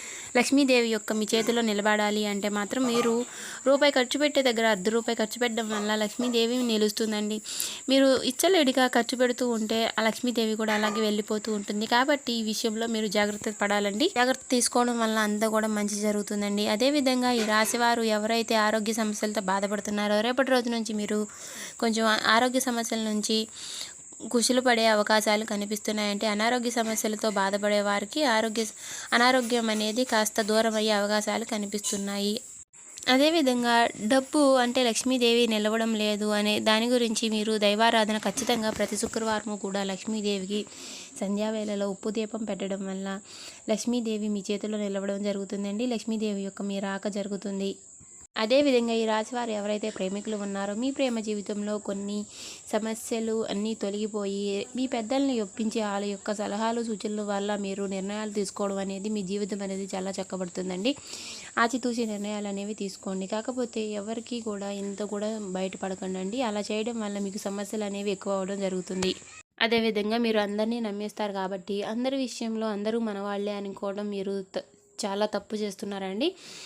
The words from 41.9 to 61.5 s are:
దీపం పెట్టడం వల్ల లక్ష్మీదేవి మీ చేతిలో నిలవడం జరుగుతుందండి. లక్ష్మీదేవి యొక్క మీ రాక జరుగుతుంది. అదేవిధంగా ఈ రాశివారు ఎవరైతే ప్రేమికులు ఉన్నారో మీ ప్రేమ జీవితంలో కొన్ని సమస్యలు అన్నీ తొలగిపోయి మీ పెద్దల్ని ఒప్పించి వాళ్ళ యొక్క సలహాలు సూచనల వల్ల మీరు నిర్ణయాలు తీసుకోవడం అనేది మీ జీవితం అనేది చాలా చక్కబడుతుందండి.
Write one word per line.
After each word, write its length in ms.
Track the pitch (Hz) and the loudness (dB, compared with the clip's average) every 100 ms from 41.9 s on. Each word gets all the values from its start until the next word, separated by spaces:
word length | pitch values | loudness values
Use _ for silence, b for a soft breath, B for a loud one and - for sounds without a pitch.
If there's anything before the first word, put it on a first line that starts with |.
| 190 220 | -4 -4
దీపం 340 | 214 214 220 | -4 -4 -4
పెట్టడం 380 | 214 190 196 196 190 | -6 -4 -4 -4 -6
వల్ల 220 | 190 196 196 - B B B - | -6 -6 -8 -12 B B B -2
లక్ష్మీదేవి 640 | 214 - 240 226 214 208 | -2 0 -2 -2 -2 -2
మీ 120 | 208 | -4
చేతిలో 360 | 190 202 214 214 | -2 -4 -4 -4
నిలవడం 440 | 202 196 196 202 | -2 -4 -4 -4
జరుగుతుందండి. 600 | 202 196 196 202 202 208 254 | -2 -4 -4 -4 -4 -2 -2
లక్ష్మీదేవి 560 | 226 - 220 214 196 | -2 -2 -2 -2 -2
యొక్క 180 | 196 - | -6 -6
మీ 160 | 202 196 | -4 -4
రాక 280 | 196 196 214 | -4 -4 -4
జరుగుతుంది. 640 | 202 196 139 202 196 196 - - - - - - - | -4 -4 -6 -6 -4 -4 -6 -14 -20 -20 -20 -8 -2
అదేవిధంగా 580 | 220 262 294 247 233 | 4 6 6 4 4
ఈ 100 | 226 220 | 2 2
రాశివారు 460 | 220 220 247 233 | 0 0 -4 -4
ఎవరైతే 360 | 208 208 214 220 | -2 -2 -2 -2
ప్రేమికులు 480 | 208 190 202 208 214 | -4 -4 -4 -4 -4
ఉన్నారో 360 | 202 196 202 | -4 -4 -4
మీ 160 | 202 262 | -2 -2
ప్రేమ 240 | 277 262 233 | 0 0 0
జీవితంలో 540 | 214 208 196 208 208 208 | -4 -4 -4 -4 -2 -4
కొన్ని 400 | 208 196 202 208 208 B B B - | -4 -6 -4 -6 -6 B B B -4
సమస్యలు 680 | 220 220 220 - 226 226 220 | -2 -2 -6 -4 -2 0 -2
అన్నీ 280 | - 202 214 | -2 -2 -2
తొలగిపోయి 680 | 220 202 208 214 214 202 196 202 196 - | -2 -4 -2 -4 -2 -4 -2 -2 -2 -4
మీ 120 | 240 254 | -4 -2
పెద్దల్ని 480 | 247 214 262 277 240 | -2 -2 0 0 0
ఒప్పించి 380 | 196 - 220 226 | -2 -4 -2 -2
వాళ్ళ 240 | 208 202 202 | -2 -2 -4
యొక్క 280 | 202 - | -6 -6
సలహాలు 480 | 208 202 202 220 233 | -4 -4 -2 -2 -2
సూచనల 400 | 233 208 220 214 | -4 -4 -4 -4
వల్ల 320 | 208 202 202 208 | -2 -2 -2 -2
మీరు 280 | 196 196 196 | -4 -4 -4
నిర్ణయాలు 460 | 190 190 208 214 | -4 -4 -6 -4
తీసుకోవడం 480 | 208 196 - 202 196 | -4 -4 -2 -2 -2
అనేది 300 | 196 196 202 | -4 -4 -4
మీ 140 | 214 | -4
జీవితం 380 | 185 202 202 208 | -2 -2 -4 -4
అనేది 240 | 196 190 196 | -6 -6 -6
చాలా 260 | 190 185 | -6 -6
చక్కబడుతుందండి. 800 | 196 185 185 180 - 185 180 220 285 B B B B B | -6 -6 -6 -6 -6 -6 -2 -2 -2 B B B B B